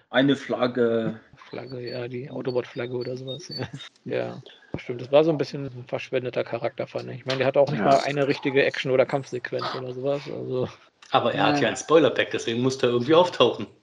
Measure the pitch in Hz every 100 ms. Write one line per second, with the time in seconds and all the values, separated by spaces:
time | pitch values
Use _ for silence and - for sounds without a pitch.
0 | - 123 139 131 - 113 123 123 117 113
1 | 110 110 - - - - 120 127 120 123
2 | 120 123 139 131 131 123 - 127 123 123
3 | 120 127 131 127 - - - 139 - _
4 | - - 117 120 - - _ - - 120
5 | 120 139 160 147 135 143 139 123 127 127
6 | - 131 123 131 - 120 120 - - 120
7 | 123 127 127 135 131 143 135 127 120 139
8 | 135 147 139 - 143 135 131 - 135 131
9 | 120 139 - 123 - 127 123 131 127 127
10 | 135 143 143 120 127 127 117 - _ _
11 | - 127 117 - 104 147 113 98 - 160
12 | 123 - 104 110 117 117 131 131 120 120
13 | 120 160 170 - 117 98 101 _